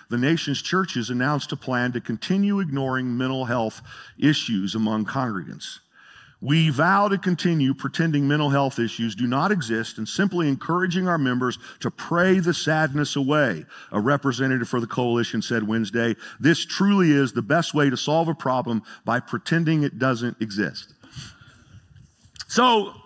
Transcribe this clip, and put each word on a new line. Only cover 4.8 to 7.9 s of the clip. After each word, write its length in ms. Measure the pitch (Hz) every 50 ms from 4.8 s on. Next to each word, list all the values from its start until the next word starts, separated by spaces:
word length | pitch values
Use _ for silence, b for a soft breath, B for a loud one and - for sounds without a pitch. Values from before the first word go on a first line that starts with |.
| 110 107 110 110 107
congregants. 720 | 98 - 135 131 117 104 95 76 57 50 - - - - - _ _ B B B B B B B B B B
We 280 | - 127 151 165 160 160
vow 360 | 135 127 160 180 196 202 208 208
to 100 | 196 185
continue 560 | - 185 175 - - 175 165 156 135 131 135
pretending 540 | - - 139